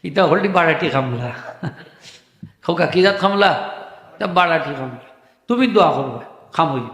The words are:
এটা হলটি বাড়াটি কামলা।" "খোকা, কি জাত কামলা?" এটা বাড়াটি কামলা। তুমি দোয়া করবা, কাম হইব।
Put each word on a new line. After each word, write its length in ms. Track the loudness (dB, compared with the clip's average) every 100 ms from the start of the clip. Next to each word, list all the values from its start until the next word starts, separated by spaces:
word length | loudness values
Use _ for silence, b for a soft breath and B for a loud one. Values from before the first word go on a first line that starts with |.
এটা 220 | -4 2 4
হলটি 220 | 4 2
বাড়াটি 420 | 2 2 2 0
কামলা।" 420 | -2 -2 -6 -6 -10 -16 -12 -12 -12 -20 _ B B B _ -20 _ -6
"খোকা, 200 | 0 0
কি 160 | 4
জাত 180 | 2 2
কামলা?" 500 | 0 4 2 2 -6 -12 -16 -20 -20 -8
এটা 120 | -2
বাড়াটি 420 | 0 2 0 -2 -8
কামলা। 260 | -10 -12 -20 _ b b -4
তুমি 200 | 0 2
দোয়া 240 | 4 2
করবা, 280 | 2 -6 -8 -14 -20 -8
কাম 200 | -2 -2
হইব। 140 | -2 -8